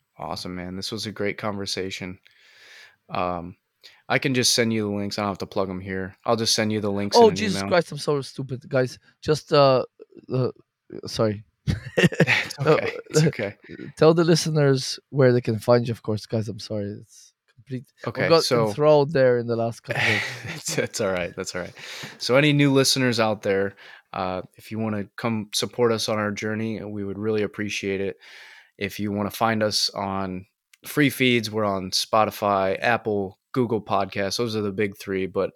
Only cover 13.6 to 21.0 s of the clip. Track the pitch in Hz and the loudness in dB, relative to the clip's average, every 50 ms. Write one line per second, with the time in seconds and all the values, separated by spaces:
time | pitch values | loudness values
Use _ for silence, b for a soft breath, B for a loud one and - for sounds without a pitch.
13.6 | - - - - 60 - - - 151 160 170 175 165 165 165 156 - 160 156 151 | -18 -20 -16 -16 -14 -6 0 4 6 6 6 6 6 6 4 4 4 2 2 4
14.6 | 143 139 135 131 - - - - - _ 139 139 131 127 123 123 - 120 110 104 | 4 4 4 4 0 -4 -8 -10 -10 _ 2 6 6 6 6 4 2 0 -2 0
15.6 | - 123 120 120 120 120 110 - - 113 107 101 - - 120 113 104 110 101 107 | 4 4 4 4 4 0 -6 -6 -4 -4 -4 -4 -4 -4 -4 -4 -4 -4 -8 -10
16.6 | - - 110 104 101 101 107 120 113 _ - - - _ _ _ _ _ _ _ | -10 -8 -6 -6 -6 -8 -10 -12 -16 _ -20 -20 -20 _ _ _ _ _ _ _
17.6 | - - 131 123 - _ _ _ - 120 - - 98 92 165 160 - - 127 117 | -14 -10 -10 -10 -10 _ _ _ -10 -6 -4 0 2 4 4 4 4 4 2 2
18.6 | 110 107 98 143 147 151 151 147 139 143 160 135 131 127 123 120 117 117 117 113 | 2 2 0 2 4 6 6 6 4 4 2 4 4 4 4 2 0 -2 -2 -2
19.6 | 113 117 117 - - - - 139 117 113 104 104 - - 127 - - 107 165 151 | -2 -2 -4 -8 -10 -8 -4 -2 0 0 0 0 -2 -6 -10 -10 -12 -12 -12 -10
20.6 | - - - 139 113 - - - | -8 -4 -2 -2 -2 -2 -2 -2